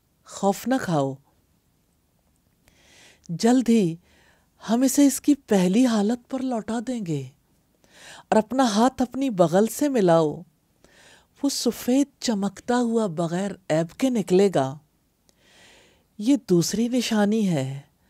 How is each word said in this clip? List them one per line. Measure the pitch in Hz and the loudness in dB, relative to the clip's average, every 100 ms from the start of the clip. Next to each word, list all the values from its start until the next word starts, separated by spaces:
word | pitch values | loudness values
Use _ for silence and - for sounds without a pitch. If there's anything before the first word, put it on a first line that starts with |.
| _ _ - | _ _ -20
खौफ | - 202 196 233 | -4 -4 -2 -4
न | 262 | -4
खाओ। | - 156 139 135 _ _ _ _ _ _ _ _ _ _ _ _ _ _ _ _ _ _ - _ - | -2 -2 -2 -6 _ _ _ _ _ _ _ _ _ _ _ _ _ _ _ _ _ _ -20 _ -12
जल्द | 165 226 254 233 | -2 2 2 4
ही | 226 175 170 _ _ _ _ _ _ - | 2 2 -2 _ _ _ _ _ _ -4
हम | 233 | 0
इसे | 262 - 285 | 2 4 2
इसकी | - - | 2 0
पहली | 285 - 202 180 208 | 0 2 2 4 2
हालत | 254 220 202 240 | 2 2 0 -2
पर | - 262 | -6 -8
लौटा | 262 226 214 233 | -6 -6 -6 -8
देंगे | 233 240 175 147 135 _ _ _ _ _ _ - - - - | -6 -8 -6 -6 -8 _ _ _ _ _ _ -20 -20 -16 0
और | 214 | 0
अपना | 214 262 | 0 0
हाथ | 247 202 254 - | 0 2 0 0
अपनी | 254 262 269 | -6 -4 -4
बगल | 185 165 180 220 | 2 2 4 0
से | - 294 | 0 -2
मिलाओ, | 254 180 165 156 151 - _ _ _ _ _ - _ _ - | 2 4 4 2 -4 -16 _ _ _ _ _ -20 _ _ -6
वो | 277 | -4
सफ़ेद | - 247 - - 262 277 _ | -2 -4 -4 -2 0 0 _
चमकता | - 202 196 - - 247 | -6 -4 -4 -8 -4 -2
हुआ | 233 226 214 | 0 -2 -2
बगैर | 156 170 175 196 185 - | -4 -4 -4 -6 -10 -4
ऐब | 156 165 | -2 -2
के | - 262 | -2 -2
निकलेगा। | 233 180 185 202 160 135 151 _ _ _ _ _ _ _ _ - _ _ _ _ - | -2 2 2 4 2 -2 -6 _ _ _ _ _ _ _ _ -20 _ _ _ _ -6
ये | 208 277 - | 0 0 2
दूसरी | 175 165 214 240 | 2 2 -2 -2
निशानी | 247 - 214 208 226 | -2 -2 0 2 2
है | 196 151 131 139 - _ | 0 0 -2 -8 -16 _